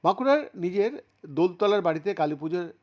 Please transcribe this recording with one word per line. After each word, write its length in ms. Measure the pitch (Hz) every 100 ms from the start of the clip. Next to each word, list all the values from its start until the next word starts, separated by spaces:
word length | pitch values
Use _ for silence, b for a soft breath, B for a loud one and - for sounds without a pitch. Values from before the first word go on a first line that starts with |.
বাঁকুড়ার 460 | 165 196 262 294 -
নিজের 500 | - 175 190 214 285 _ _ 165
দোলতলার 560 | 143 180 175 208 208
বাড়িতে 320 | 175 156 165
কালী 200 | 180 151
পুজোর 380 | 147 156 180 170 -